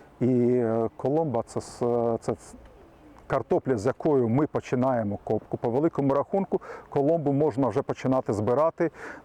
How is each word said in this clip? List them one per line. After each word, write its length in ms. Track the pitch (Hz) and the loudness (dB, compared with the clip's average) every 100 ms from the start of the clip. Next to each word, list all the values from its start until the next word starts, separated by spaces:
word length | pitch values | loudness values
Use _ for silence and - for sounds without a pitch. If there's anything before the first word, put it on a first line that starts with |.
| - - | -16 -2
І, 320 | 123 123 120 | 2 4 4
е, 360 | 123 113 113 113 - | 2 2 0 -2 -2
Коломба — 460 | 127 151 160 117 - | -2 0 0 -2 -4
це 140 | 117 | -8
с-, 580 | - - 120 120 117 113 | -8 -4 0 2 0 -2
це 140 | - | -4
ц-, 220 | 113 - - - - - - - - - | -8 -8 -20 -20 -20 -20 -20 -20 -16 -4
картопля, 500 | 139 - 175 - 120 | -4 0 0 0 0
з 100 | 107 | 0
якою 420 | - 165 139 117 | 0 2 2 2
ми 180 | 123 151 | 2 0
починаємо 720 | 123 - 127 131 123 104 101 | -2 -2 0 0 0 -2 -6
копку. 320 | - 110 - - | -4 -4 -4 -6
По 140 | 123 | -2
великому 440 | 123 165 - 139 | 0 0 0 0
рахунку, 460 | 139 - 196 190 190 - - - | 0 0 -2 -2 -4 -6 -18 -6
Коломбу 440 | 143 139 165 143 | 0 2 2 0
можна 360 | 139 151 117 127 | 2 0 2 0
вже 140 | 95 | 0
починати 500 | - 131 131 131 - | -4 -4 0 0 0
збирати 580 | 104 107 123 165 - 165 - - - | -2 0 2 2 0 -4 -4 -16 -8